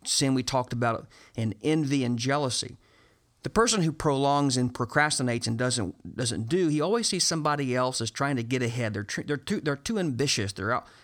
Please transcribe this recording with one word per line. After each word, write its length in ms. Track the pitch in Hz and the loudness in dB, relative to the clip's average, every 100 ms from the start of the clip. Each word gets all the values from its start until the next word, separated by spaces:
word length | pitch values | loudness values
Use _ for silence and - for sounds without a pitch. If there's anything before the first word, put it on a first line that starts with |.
sin 300 | - - 139 | -4 0 2
we 80 | 131 | 2
talked 300 | 123 131 123 | 0 -2 -2
about 340 | 120 120 113 - - - - | -2 0 -2 -6 -20 -12 -4
in 180 | 110 95 | -2 0
envy 400 | 131 156 139 139 | 0 2 2 0
and 160 | 123 120 | 0 0
jealousy. 580 | 127 143 135 - - - _ _ _ _ _ _ | 0 0 0 -2 -6 -10 _ _ _ _ _ _
The 60 | - | -2
person 320 | 214 233 220 | 2 4 4
who 100 | 160 | 2
prolongs 640 | - 156 135 139 143 143 127 | 2 0 2 4 4 2 2
and 180 | 123 | 0
procrastinates 720 | - 120 147 151 - 127 117 117 | 0 0 2 2 2 0 0 -2
and 100 | 113 | 0
doesn't, 600 | 127 123 90 - - - | 0 0 -4 -6 -10 -6
doesn't 320 | 120 92 113 | -4 -4 0
do, 180 | 175 165 | 2 2
he 140 | 147 | 2
always 280 | 160 233 220 | 2 0 0
sees 140 | 185 | 0
somebody 540 | - 165 151 143 135 123 | 0 0 0 0 0 0
else 240 | 127 123 | 0 -2
as 100 | 113 | -4
trying 240 | - 143 | -2 0
to 80 | 131 | 0
get 200 | 113 127 | 0 0
ahead. 300 | 120 120 113 | 0 -2 -2
They're 100 | 104 | -4
tr-, 180 | 104 - | -4 -6
they're 140 | - 147 | -4 -4
too, 240 | - 196 | -2 -2
they're 160 | 151 139 | -2 -4
too 240 | - 220 | -2 -2
ambitious. 520 | 170 120 139 - 98 | 0 0 0 0 -2
They're 200 | - 98 | -4 -2
out 160 | 123 - - | -2 -6 -20